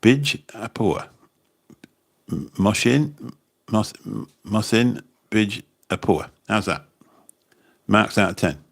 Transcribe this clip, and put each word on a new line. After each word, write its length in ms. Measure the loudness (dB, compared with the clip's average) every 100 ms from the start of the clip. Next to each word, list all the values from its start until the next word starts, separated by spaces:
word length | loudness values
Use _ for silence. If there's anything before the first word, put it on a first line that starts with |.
Bij 440 | 6 4 0 -6 -12
Apua. 640 | -14 -12 -2 -2 -2 -8 _ _ _ _ _ _ -20 -20 _ _ _
M-, 240 | -10 -10 -10
Moshin, 640 | -2 0 2 2 2 0 -6 -18 -18 _ _ -2
Mos-, 260 | -2 -2 -8
M-, 260 | -12 -10 -12 _
Mosin 580 | -4 -4 2 2 2 0 -12 _ _
Bij 340 | 0 0 -4 -14 _ _
Apua. 440 | -6 0 -2 -2 _ -4
How's 180 | -4
that? 180 | -2 -6 -8 _ _ _ _ _ _ _ _ _
Marks 340 | 0 2 2 0
out 100 | 0
of 60 |
ten. 360 | 0 -4 -4 _